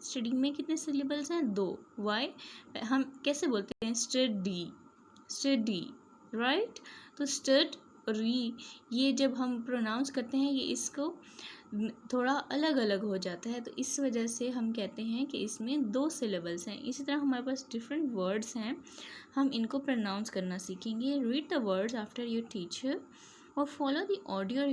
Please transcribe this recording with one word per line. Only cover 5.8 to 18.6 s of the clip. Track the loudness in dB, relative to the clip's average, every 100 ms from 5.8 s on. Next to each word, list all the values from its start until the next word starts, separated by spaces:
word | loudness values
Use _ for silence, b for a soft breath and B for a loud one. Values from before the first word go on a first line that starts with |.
| -2 -12 -20 -20 -10
राइट? | -2 2 2 0 -4 B B B -4
तो | -2
स्टड, | 0 4 6 6 0 -18 -10 -2
री, | 0 2 2 0 -4 B B -6
ये | 2 4
जब | 6 4
हम | 2 0 0
प्रोनाउंस | -2 0 0 0 0
करते | -2 0 2
हैं | 4
ये | 2
इसको | 0 -2 -4 -2 -4 -4 B B B B B -2 -2 -4 -2
थोड़ा | 2 4
अलग-अलग | 2 0 0 4 4 4 2
हो | 2 0
जाता | -2 -4 -4
है, | -6
तो | -6 -6
इस | -4 0
वजह | 0 2 0
से | -2 -2
हम | 0 0
कहते | 0 -4 -4
हैं | -2 0 -2
कि | -2
इसमें | -4 -4 -2 0 2
दो | 2 0
सिलेबल्स | 0 -2 -2 -2 -6 -6
हैं। | -8
इसी | -6 -6
तरह | -2 0
हमारे | 2 0
पास | 0 -4 -4
डिफरेंट | -8 -4 -2 0
वर्ड्स | 0 2 0 -2
हैं, | -4